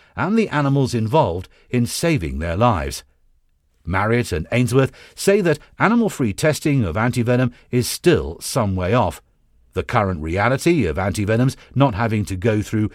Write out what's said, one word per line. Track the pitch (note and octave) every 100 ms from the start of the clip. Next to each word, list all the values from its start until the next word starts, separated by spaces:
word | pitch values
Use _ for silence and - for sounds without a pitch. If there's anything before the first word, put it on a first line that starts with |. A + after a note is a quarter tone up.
| _ -
and | D3 A3+
the | G#3
animals | D3 C#3+ C#3 C3
involved | A#2+ A2 D3+ A#2 F2 F2+ _ _
in | B2 A#2+
saving | - E3+ D3+ E2 C2+
their | E2 E2+
lives. | A#2+ F#2+ C#2 - - _ _ _ _ _ _ _ -
Marriott | F#2 G#2+ A#2 A#2
and | E2+ D#2+
Ainsworth | A#2 B2 B2+ C3 - -
say | - - G3+
that | F3 D3 - -
animal-free | E3 A#3 G#3+ - B2
testing | G2 D#3 D3 D#3 C#3+
of | G2 E2
antivenom | A#2 B2 A#2 B2 B2+ - _
is | B2 A#2
still | - F3 C3 D2 E2
some | - C#3 G#2
way | F#2 F2+
off. | A#2+ F#2+ - _ _ _ _ _
The | -
current | E2+ B2+ G2 F2+
reality | D#2 F2 A2 C3+ E3+ F3 F#2
of | D2+
antivenoms | G2 F#2 G#2 A2+ C3 - -
not | - C#3
having | F#2+ A#2 A2
to | G2+ F#2+
go | A2 G#2+
through | G2+ A2 G#2+